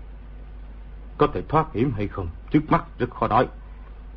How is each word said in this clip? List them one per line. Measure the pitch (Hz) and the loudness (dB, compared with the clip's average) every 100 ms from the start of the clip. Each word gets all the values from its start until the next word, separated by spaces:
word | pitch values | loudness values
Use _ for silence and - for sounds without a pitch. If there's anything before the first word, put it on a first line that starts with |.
| - - - - - - - - - - - - | -6 -14 -14 -14 -12 -12 -12 -12 -12 -12 -4 4
Có | 147 | 4
thể | 90 - | 4 2
thoát | 151 156 | 2 4
hiểm | 101 135 104 | 2 2 2
hay | 98 | -2
không, | - 85 - - | -2 -6 -6 2
trước | 151 151 | 4 6
mắt | - - - | 2 2 -4
rất | 120 | -2
khó | - 110 | 0 4
nói. | 110 - - - - - - - | 6 4 0 -14 -14 -14 -14 -10